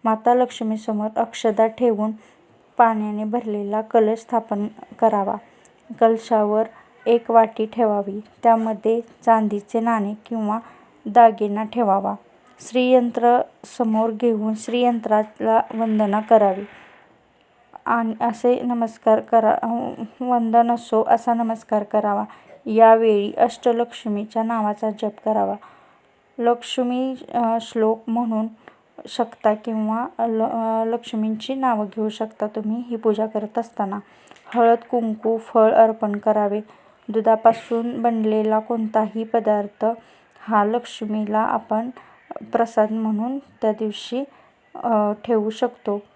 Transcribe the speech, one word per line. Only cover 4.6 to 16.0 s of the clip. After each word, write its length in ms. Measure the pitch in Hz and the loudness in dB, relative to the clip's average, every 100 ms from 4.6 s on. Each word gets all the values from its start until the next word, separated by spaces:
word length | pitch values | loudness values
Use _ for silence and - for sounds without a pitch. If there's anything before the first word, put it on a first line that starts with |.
| 208 - - - | -6 -10 -20 -2
करावा. 360 | 226 208 196 202 - _ - _ _ 226 | 0 2 -2 -6 -12 _ -20 _ _ 0
कलशावर 640 | 226 226 220 220 208 214 220 - _ _ - | 2 2 0 0 2 0 -2 -8 _ _ 0
एक 240 | 233 233 | 0 4
वाटी 360 | 233 220 220 220 | 4 4 -2 -6
ठेवावी, 540 | 220 220 208 202 202 214 _ | 0 0 0 -4 -8 -12 _
त्यामध्ये 580 | 233 226 220 208 220 226 | 2 2 0 -4 -2 -2
चांदीचे 800 | 233 _ - 226 214 208 - 233 | -4 _ 2 2 2 -4 -4 -2
नाणे 340 | 226 226 202 214 - | 0 -2 -2 -8 -8
किंवा 320 | 226 208 220 - - _ _ 226 | -6 -4 -4 -8 -20 _ _ 2
दागिना 580 | 214 226 214 208 208 | 6 6 6 -4 -4
ठेवावा. 500 | 220 240 214 196 196 202 _ _ _ _ | -4 -2 0 0 -2 -8 _ _ _ _
श्रीयंत्र 800 | - 247 247 254 240 233 240 247 - _ - - | -4 -2 4 4 4 2 4 4 0 _ -20 -4
समोर 320 | 233 220 226 | -2 0 0
घेऊन 440 | 220 240 220 214 214 | 0 -2 0 -2 -4
श्रीयंत्राला 1040 | - 240 247 233 226 214 214 - 220 226 - | -4 0 0 0 0 0 0 -4 2 2 0
वंदना 460 | 220 226 214 | -4 -2 0